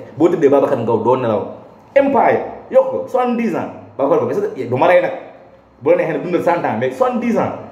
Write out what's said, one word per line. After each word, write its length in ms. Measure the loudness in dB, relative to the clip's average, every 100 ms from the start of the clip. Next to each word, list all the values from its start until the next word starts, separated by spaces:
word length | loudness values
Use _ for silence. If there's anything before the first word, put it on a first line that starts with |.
| -12 0
Boo 120 | 2
tëddee 200 | 4 4
Babacar 300 | 4 2 0
Ngaw 240 | 0 0
doo 140 | 2 0
nelaw. 260 | 0 -2 -4 -12 -20 -20 -2 0
Empire, 720 | 2 2 2 2 -2 -10 0
yokk 200 | 2 2
ko, 140 | -2 -4
soixante-dix 480 | -2 0 0 -2 -2
ans. 180 | -6 -12 -16 -4
Babacar 240 | 0 2
Ngaw, 80 | 0
est-ce 100 | -2 -4
que, 80 | -6 -4
du 40 | 0
ma 80 | 4
rey 160 | 4
nag. 100 | 2 -4 -12 -20 -20 -20 _ _
Bu 80 | 2
la 60 | 2
neexee 160 | 2
ne 80 | -4
dundal 220 | -2 -2
cent 180 | 0 0
ans, 160 | -2 -2
mais 140 | -4
soixante-dix 440 | 0 -2 0 -2 -2
ans. 220 | -2 -6 -14